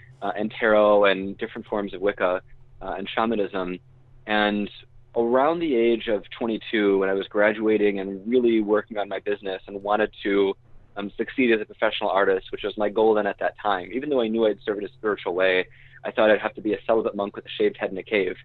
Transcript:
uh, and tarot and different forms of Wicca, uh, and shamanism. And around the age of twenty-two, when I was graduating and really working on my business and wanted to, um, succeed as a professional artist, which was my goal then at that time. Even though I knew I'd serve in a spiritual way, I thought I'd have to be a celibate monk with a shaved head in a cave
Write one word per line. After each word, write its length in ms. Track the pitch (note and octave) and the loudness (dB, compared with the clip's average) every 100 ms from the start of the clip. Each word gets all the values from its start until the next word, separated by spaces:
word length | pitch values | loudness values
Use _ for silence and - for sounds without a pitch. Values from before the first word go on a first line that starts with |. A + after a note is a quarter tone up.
| - - | -20 -8
uh, 100 | G2 | -6
and 160 | G2 G#2+ | -4 -6
tarot 540 | - A2+ G#2+ G#2 G#2 | 0 2 6 6 6
and 320 | G2+ F#2+ G2 G2 | 4 2 -4 -8
different 280 | A2+ A#2 - | -10 -10 -8
forms 260 | G#2+ G2+ | -6 -6
of 80 | F#2 | -4
Wicca, 400 | G2+ - F#2 F#2 - - - - | -2 0 0 -2 -6 -20 -20 -14
uh, 140 | F#2+ F2 | -10 -8
and 120 | G2 | -6
shamanism. 680 | - A2+ G#2+ G2 F#2+ F2+ F2+ - - - - G#2+ | -2 0 0 -2 -4 -6 -8 -12 -20 -20 -14 -2
And 420 | G#2+ G#2 G#2 G2 - - - - | 2 2 0 -4 -10 -20 -20 -8
around 440 | A#2 A#2 B2+ D3 E3+ | -2 2 2 2 0
the 160 | E3 | 0
age 320 | A#2 A#2 A2+ A#2 | 2 2 2 -2
of 160 | G2+ - | -4 -6
twenty-two, 680 | - A#2 G#2 - A2 G2+ G2 | -6 -4 -4 -2 0 4 4
when 100 | F#2+ | 2
I 40 | |
was 140 | G2 F#2 | -2 -2
graduating 720 | G#2 G#2 G#2+ A2 G#2+ G#2 G2 | 2 2 2 2 2 2 0
and 260 | G2 F#2+ G#2 | -6 -8 0
really 320 | B2+ A#2 A2+ | 2 4 2
working 360 | G2+ G#2 - G#2+ | 2 0 0 -6
on 120 | G2+ | -6
my 100 | G2 | -6
business 420 | G2+ G2+ G2 F#2+ - | -4 -6 -6 -8 -10
and 140 | G2+ | -8
wanted 280 | G2+ G#2+ G#2 - | -2 0 0 -2
to, 320 | G#2 G2 G2 - - - - | -2 2 2 -2 -12 -20 -16
um, 160 | G2+ G2+ - | -10 -10 -8
succeed 340 | A2+ - B2 | -6 0 2
as 80 | A2 | 2
a 40 | |
professional 440 | G#2+ - A2 - G#2 | -2 -2 -2 0 0
artist, 420 | F#2+ G2 F#2 - | 2 2 2 -2
which 120 | G2 | -8
was 140 | G2+ G#2+ | -6 -2
my 100 | G#2 | -2
goal 240 | G#2+ A2 | 2 4
then 140 | G#2+ G#2 | 4 0
at 120 | - | -2
that 180 | F2+ - | -4 -4
time. 300 | G#2 F#2+ F#2 | -4 -4 -4
Even 180 | A#2 D3 | -8 -2
though 120 | C3 | -2
I 60 | A2+ | 0
knew 160 | A2+ | 0
I'd 160 | A2 G2+ | 0 0
serve 140 | - G2+ | -6 -6
in 60 | |
a 40 | G2 | -8
spiritual 440 | - G#2+ G2 G2 | -6 -4 -4 -4
way, 340 | F2+ F#2+ F#2 F2+ - - - | 0 2 2 -2 -10 -20 -14
I 60 | G#2+ | -6
thought 180 | A#2 G#2+ | 2 4
I'd 80 | G2+ | 4
have 120 | G#2+ | 0
to 60 | - | -4
be 120 | G#2 | -4
a 80 | G2 | -2
celibate 300 | - A2+ G#2+ | 0 0 0
monk 200 | G2+ G2+ | -4 -6
with 100 | A2 | -8
a 40 | - | -10
shaved 280 | - G#2 - | 0 0 0
head 140 | G2+ | -8
in 60 | F#2 | -6
a 60 | |
cave 320 | - G#2+ F#2 F#2+ | -2 0 0 -4